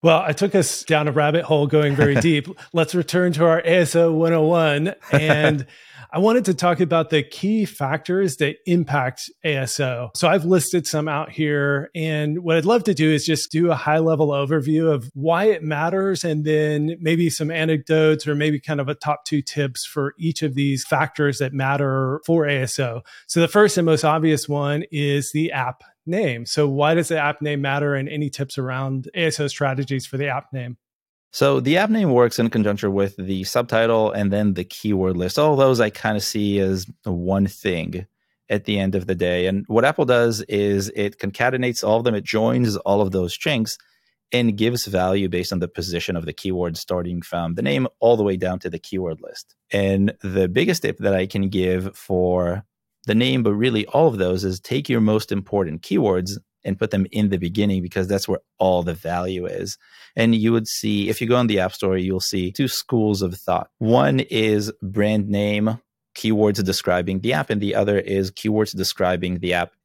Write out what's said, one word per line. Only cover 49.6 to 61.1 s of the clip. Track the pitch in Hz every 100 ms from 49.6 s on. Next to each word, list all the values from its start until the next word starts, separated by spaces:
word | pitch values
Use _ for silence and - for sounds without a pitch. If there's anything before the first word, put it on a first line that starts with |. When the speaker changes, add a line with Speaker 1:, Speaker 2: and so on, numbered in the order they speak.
| _
Speaker 2:
And | 101 98 98 101 -
the | 98 95 92
biggest | 104 165 170
tip | - -
that | 101
I | 95 95
can | 101 98
give | 92 90 92 95
for | - - 92 90 90 87 92 - _ _ _ -
the |
name, | 107 127 131
but | 110
really | 104 123 113 101
all | 135 160
of | 110
those, | 90 92
is | 95 90
take | - 131 147
your | 120
most | 107 107 -
important | 101 95 101 87 80
keywords | - 147 110 92 92 101 - _
and | - 98
put | 113
them | 98 95
in | 110 104
the | 95
beginning, | 87 101 104 95
because | 90 - 92
that's | 98 -
where | 92 - -
all | 92 90
the | 87
value | 80 82 87 90 95 90
is. | - 92 - _ - - -
And | 113
you | 113 110
would | 117 110
see, | - 110 104
if | 98